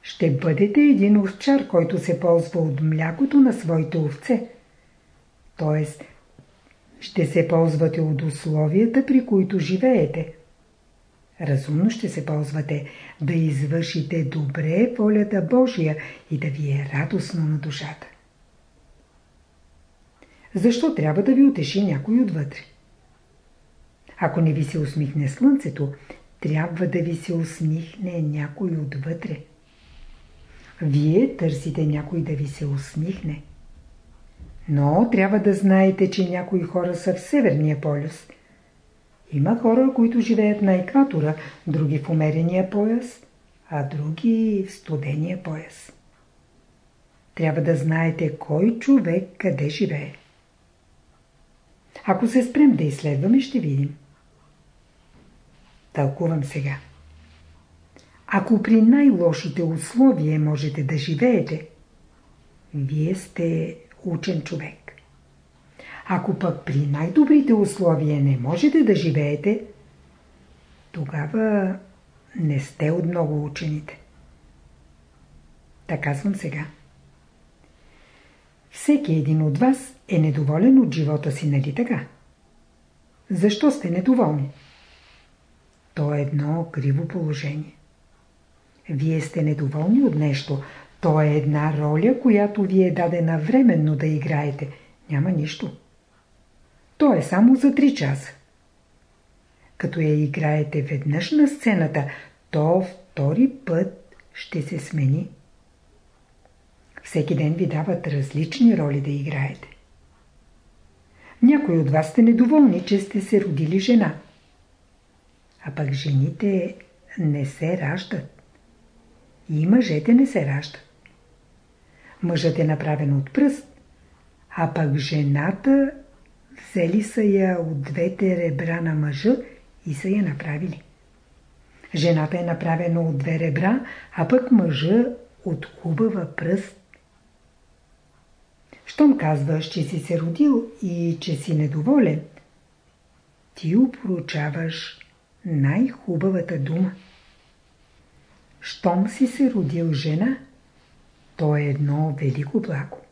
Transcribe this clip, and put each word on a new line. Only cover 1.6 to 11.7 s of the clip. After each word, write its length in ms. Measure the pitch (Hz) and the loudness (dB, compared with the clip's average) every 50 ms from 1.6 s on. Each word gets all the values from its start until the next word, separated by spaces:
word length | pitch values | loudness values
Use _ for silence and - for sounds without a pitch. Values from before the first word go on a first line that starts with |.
| - | 2
който 300 | - - 175 160 - 196 | 2 2 2 2 2 -2
се 220 | 175 - - 170 - | -4 -2 -2 -4 0
ползва 420 | - 175 170 170 - - - 170 | 2 4 4 4 2 0 -2 -2
от 200 | 160 156 135 139 | -2 -2 -2 -2
млякото 580 | 156 156 156 156 160 160 165 - 277 277 - 277 | -2 -2 0 0 -2 -4 0 -2 -2 4 6 6
на 140 | 269 254 - | 6 6 4
своите 440 | - - 160 165 160 156 - - | 0 -2 -2 0 0 0 0 -2
овце. 500 | 165 151 147 - - - - 247 226 - - - - _ _ _ _ _ _ _ _ _ _ _ _ _ _ _ _ _ - _ | -2 -2 -2 -4 -6 -2 -2 -2 -2 -2 -8 -16 -20 _ _ _ _ _ _ _ _ _ _ _ _ _ _ _ _ _ -20 _
Тоест, 460 | - 165 151 151 151 151 143 - - - - - - _ _ _ - - _ _ _ _ _ _ _ _ _ _ - | -4 -2 -2 0 -2 -2 -4 -8 -16 -20 -20 -20 -20 _ _ _ -20 -20 _ _ _ _ _ _ _ _ _ _ -20
ще 260 | - - - 196 160 | -20 -8 -2 -2 -2
се 220 | 139 - 175 156 | 0 2 0 0
ползвате 540 | - 170 165 165 165 151 147 165 160 160 165 | 2 2 2 2 2 2 2 0 0 0 -2
от 200 | 160 156 151 135 | -2 -2 -2 -2
условията, 840 | 165 156 139 - - 160 151 151 151 151 160 196 226 226 226 269 269 | -4 -4 -6 -6 -6 -2 0 0 0 2 2 2 2 4 2 0 0
при 200 | - 269 262 247 | 4 2 2 2
които 340 | - 208 190 185 185 202 185 | 4 2 2 2 2 0 -2
живеете. 760 | 151 156 185 185 262 262 254 196 151 139 - 165 165 - - - - _ _ _ _ _ _ _ _ _ _ _ _ _ _ _ _ _ _ _ | -2 -2 -2 0 2 2 4 4 2 0 -2 -6 -8 -10 -12 -20 -20 _ _ _ _ _ _ _ _ _ _ _ _ _ _ _ _ _ _ _
Разумно 480 | 170 143 143 135 - 151 | -4 -2 -2 -2 -2 -2